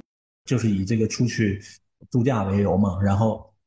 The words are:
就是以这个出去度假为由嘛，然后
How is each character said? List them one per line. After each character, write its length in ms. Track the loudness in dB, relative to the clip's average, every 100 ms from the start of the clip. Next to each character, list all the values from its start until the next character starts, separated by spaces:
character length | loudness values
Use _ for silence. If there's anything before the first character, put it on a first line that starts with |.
| -20 _ _ _
就 120 | -4 0
是 140 | 0
以 140 | 0
这 120 | 0 0
个 120 | -2
出 180 | 0 -2
去 340 | 0 -2 -2 -10 -20 _ _ -4
度 120 | -2
假 220 | 0 0
为 180 | 0 0
由 140 | 2 2
嘛， 240 | 0 0
然 140 | 0 2
后 360 | 0 -2 -10 _